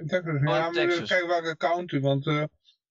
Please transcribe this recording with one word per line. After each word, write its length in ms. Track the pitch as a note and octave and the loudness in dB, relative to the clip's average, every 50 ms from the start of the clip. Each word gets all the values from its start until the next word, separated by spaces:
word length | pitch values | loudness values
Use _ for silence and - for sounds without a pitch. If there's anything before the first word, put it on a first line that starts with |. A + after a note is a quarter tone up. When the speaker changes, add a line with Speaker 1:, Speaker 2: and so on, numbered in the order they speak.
| E3 | -6
Speaker 1:
Texas, 280 | D3 F#3 F3+ E3+ D#3+ D3+ | -2 -2 -2 -2 0 0
Speaker 2:
Oh, 60 | C3+ C#3+ | 0 2
Speaker 1:
ja, 160 | D3 - B2 | 2 2 2
maar 120 | D#3+ - | 2 0
Speaker 2:
Texas. 360 | F3 E3+ F3 F3 F3 E3+ E3 - | 0 2 2 2 2 0 0 0
Speaker 1:
kijk 180 | F#3+ F#3 F3 | 0 0 0
welke 300 | E3+ F3 E3+ E3 E3 D#3 | 2 0 0 0 -2 -4
county, 440 | - F3+ E3+ E3+ F3 F3+ E3 D3+ C#3 | -2 0 0 0 0 -2 -4 -4 0
want, 260 | C3+ C#3 C#3 C#3 C#3 | 0 2 0 0 0
eh, 160 | D#3 D3+ D3+ D3+ D3+ _ _ _ _ _ _ _ _ | 0 -2 -2 -2 -4 _ _ _ _ _ _ _ _